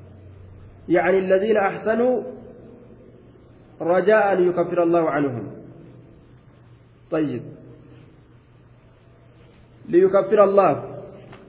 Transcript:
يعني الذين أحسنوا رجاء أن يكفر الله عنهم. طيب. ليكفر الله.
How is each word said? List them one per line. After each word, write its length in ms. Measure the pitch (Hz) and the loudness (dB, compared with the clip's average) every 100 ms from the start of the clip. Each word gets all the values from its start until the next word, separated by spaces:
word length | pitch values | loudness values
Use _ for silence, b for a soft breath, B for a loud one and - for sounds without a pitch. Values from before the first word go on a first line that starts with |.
| - - - - - - - - - | -20 -20 -20 -20 -20 -20 -20 -14 -2
يعني 320 | 170 170 190 | 0 2 0
الذين 380 | 190 190 214 214 | 2 0 2 0
أحسنوا 680 | 196 165 208 233 247 233 175 - - - - - - - - - - - - - - - | 0 -2 -4 0 0 -2 -6 -14 -20 -20 -20 -20 -20 -20 -20 -20 -20 -20 -20 -20 -20 -8
رجاء 520 | 160 185 185 214 202 | -2 0 2 2 4
أن 140 | 185 180 | 2 2
يكفر 360 | 170 170 175 | 0 -2 0
الله 260 | 170 170 160 | 2 2 0
عنهم. 420 | 143 143 117 98 - - - - - - - - - _ - - - _ _ - | -2 -2 -4 -12 -16 -20 -20 -20 -20 -20 -20 -20 -20 _ -20 -20 -20 _ _ -8
طيب. 320 | 160 147 120 - - - - - - - - - - _ _ - _ _ _ _ - - - - - - - - | -4 -4 -6 -12 -20 -20 -20 -20 -20 -20 -20 -20 -20 _ _ -20 _ _ _ _ -20 -20 -20 -20 -20 -20 -20 -2
ليكفر 540 | 170 190 196 - 214 | 2 4 2 2 4
الله. 300 | 196 196 180 127 - - - - - - | 4 4 2 0 -6 -16 -18 -20 -20 -20